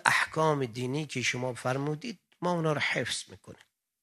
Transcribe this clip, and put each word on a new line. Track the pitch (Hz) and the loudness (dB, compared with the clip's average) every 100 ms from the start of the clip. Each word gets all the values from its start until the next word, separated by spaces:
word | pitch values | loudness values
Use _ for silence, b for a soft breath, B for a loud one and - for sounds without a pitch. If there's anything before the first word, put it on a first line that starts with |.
احکام | - - - 156 156 143 | 4 4 2 2 4 4
دینی | 127 113 127 143 147 | 0 -2 -4 -2 -4
که | 131 | -2
شما | 113 123 127 | 0 0 -2
فرمودید | 120 127 131 143 151 240 202 _ - | -2 -2 0 -2 -4 -6 -12 _ -4
ما | 175 | 0
اونا | 175 160 | 2 2
رو | 143 | 2
حفظ | - - 123 - - | 0 0 -2 -4 -8
می‌کنیم. | - - - _ _ _ _ | -16 -18 -20 _ _ _ _